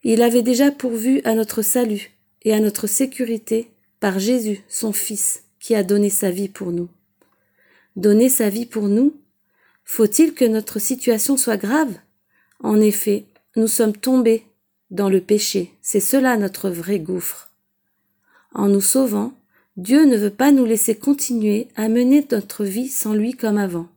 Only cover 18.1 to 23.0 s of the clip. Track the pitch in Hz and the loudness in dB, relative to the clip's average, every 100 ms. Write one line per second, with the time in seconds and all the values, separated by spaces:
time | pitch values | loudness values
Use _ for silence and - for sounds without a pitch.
18.1 | _ _ _ _ - 202 202 196 262 262 | _ _ _ _ -4 0 2 2 0 0
19.1 | 208 226 - _ _ _ - 185 277 311 | -2 -6 -10 _ _ _ -16 2 4 6
20.1 | 226 208 202 277 277 240 220 - 214 - | 4 0 0 4 4 4 0 0 -2 0
21.1 | 277 - 240 214 208 247 - 220 233 247 | -2 -2 -2 0 0 -4 -6 0 2 4
22.1 | 285 277 220 196 - 202 196 254 - | 4 2 -4 -4 -8 -6 -4 -6 -6